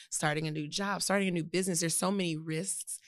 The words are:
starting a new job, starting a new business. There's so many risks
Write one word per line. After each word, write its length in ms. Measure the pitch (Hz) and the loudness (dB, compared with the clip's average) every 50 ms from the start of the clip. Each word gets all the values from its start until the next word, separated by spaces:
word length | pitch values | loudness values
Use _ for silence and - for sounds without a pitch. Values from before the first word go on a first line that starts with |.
| - - | -12 -8
starting 380 | - - 170 156 151 156 160 156 | -4 0 2 2 2 2 0 -2
a 20 | |
new 160 | 151 156 151 | -2 -2 -4
job, 340 | 147 - - 202 202 196 170 | -4 -4 -2 -2 -2 -2 0
starting 280 | - - 190 202 196 190 | 0 2 2 4 4 2
a 20 | |
new 140 | 175 170 165 | 2 0 0
business. 340 | 165 - 180 190 190 175 160 | 0 0 0 2 2 2 2
There's 180 | 180 165 156 | 2 2 2
so 140 | - 180 185 | 2 2 2
many 260 | 202 196 180 170 160 | 2 2 2 0 0
risks 600 | 156 160 165 156 160 190 196 - - - - - - - | -2 -2 -2 -2 -2 -2 -2 -4 -6 -6 -8 -10 -12 -12